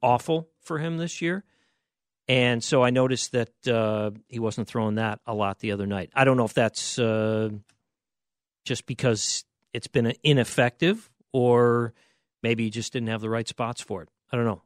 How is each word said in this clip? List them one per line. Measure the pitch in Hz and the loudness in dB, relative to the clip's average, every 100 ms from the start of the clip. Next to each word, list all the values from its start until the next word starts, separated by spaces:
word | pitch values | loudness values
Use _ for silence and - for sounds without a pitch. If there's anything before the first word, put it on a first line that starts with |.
awful | 123 123 - 160 165 _ | 2 2 0 -2 -4 _
for | - 156 | -8 -6
him | 165 165 | -4 -4
this | 170 - | -6 -4
year. | 170 190 - _ _ _ _ _ _ _ - | -4 -4 -8 _ _ _ _ _ _ _ 0
And | 127 123 117 | 2 2 0
so | - 139 | 2 4
I | 123 | 4
noticed | 127 131 123 - | 4 2 0 -2
that, | 123 113 _ 127 | -2 -4 _ 0
uh, | 113 110 107 107 107 - | 2 2 0 -4 -6 -12
he | 117 | -6
wasn't | 110 120 107 | -4 -4 -4
throwing | 120 107 107 | -2 -2 0
that | 110 107 - | -2 -4 -6
a | |
lot | 107 101 98 | -2 -2 -2
the | 110 | -6
other | 101 101 | -4 -4
night. | 98 85 | -6 -4
I | 135 135 | 2 4
don't | 127 | 4
know | 113 | 2
if | |
that's, | - 110 - - - | 2 0 0 -6 -2
uh, | 113 110 110 110 110 107 - _ _ _ _ _ _ _ _ _ - | 0 2 0 0 -2 -6 -16 _ _ _ _ _ _ _ _ _ -8
just | 120 - | -8 -8
because | 123 127 107 - - - _ _ | -2 0 0 -2 -6 -8 _ _
it's | 117 - | -12 -4
been | 127 117 - | 0 0 0
ineffective | 151 139 113 - 123 - 165 220 - _ _ | 2 2 2 2 0 2 0 0 -6 _ _
or | 131 123 120 120 120 117 - _ _ _ _ | 0 4 6 4 2 -2 -8 _ _ _ _
maybe | 117 117 | -2 -2
he | 113 | -2
just | 110 - | -4 -6
didn't | 131 113 | -6 -6
have | 110 | -6
the | 110 | -4
right | 113 113 | -4 -6
spots | - 117 123 | -6 -6 -6
for | - 95 | -10 -10
it. | 78 _ _ | -12 _ _
I | 123 | -2
don't | 117 | -2
know. | 98 | -2